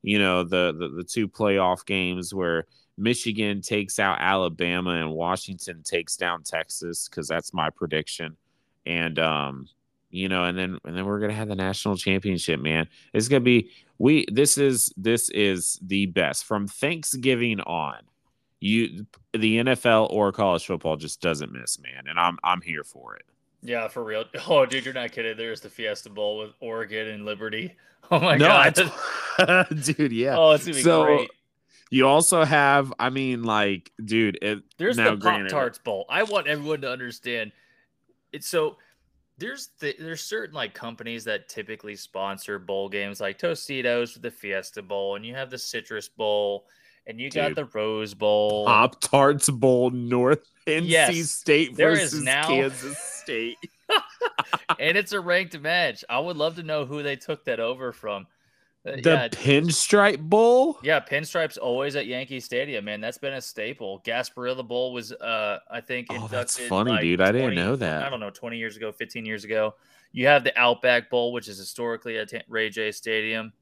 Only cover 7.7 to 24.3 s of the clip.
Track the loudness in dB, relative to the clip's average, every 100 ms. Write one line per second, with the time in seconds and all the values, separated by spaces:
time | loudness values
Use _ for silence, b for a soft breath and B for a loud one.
7.7 | -4 -4 -4 -4 -10 -12 -14 _ _ _
8.7 | _ -6 -4 -2 0 0 0 -4 -8 -16
9.7 | _ _ _ _ -6 -2 0 -2 -2 -6
10.7 | -6 -10 -6 -4 -2 -2 -4 -6 -2 -2
11.7 | -2 -4 -2 0 0 0 -2 -2 -2 0
12.7 | 0 -2 b b -2 2 4 6 4 2
13.7 | B B _ 4 4 2 2 4 4 2
14.7 | 2 -2 0 0 2 0 2 2 2 -2
15.7 | -6 -2 0 0 2 0 -2 -4 -4 -4
16.7 | -4 -4 -2 -6 -2 0 2 0 -2 -4
17.7 | -4 -4 -8 _ _ _ _ _ _ 0
18.7 | 0 0 -6 -16 _ _ 0 2 2 2
19.7 | 2 6 6 4 2 0 2 2 2 -2
20.7 | -4 -2 -4 -6 -4 -2 -2 -6 -10 -8
21.7 | -8 -10 -16 -6 0 0 2 -2 -2 -4
22.7 | -10 -12 -18 -20 -20 _ _ _ _ -6
23.7 | -4 -4 -8 -6 -6 -8